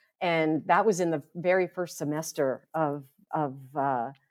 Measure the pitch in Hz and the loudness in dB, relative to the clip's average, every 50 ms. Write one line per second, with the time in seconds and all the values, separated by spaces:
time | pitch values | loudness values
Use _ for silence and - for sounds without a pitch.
0 | _ _ _ - 185 175 165 160 156 156 160 147 - 185 170 185 196 226 190 170 | _ _ _ -4 -2 0 2 2 2 2 2 2 2 4 4 4 6 4 2 2
1 | 180 165 160 147 - _ - 175 160 180 185 190 180 170 - 185 175 165 - - | 2 0 0 -2 -4 _ -10 -4 0 2 4 4 2 0 -2 -6 -6 -6 -6 -6
2 | 156 143 151 156 160 - - 165 143 131 120 - _ _ - 160 156 147 143 147 | -4 -4 -4 -4 -6 -6 -2 0 0 0 0 -4 _ _ -4 -2 -2 -2 -2 -6
3 | 135 - _ _ _ - - 160 151 135 131 135 135 131 139 147 135 139 131 123 | -10 -14 _ _ _ -6 -4 -2 -2 -2 -4 -8 -14 -10 -4 -2 0 0 0 -2
4 | 117 131 139 _ _ _ | -4 -6 -8 _ _ _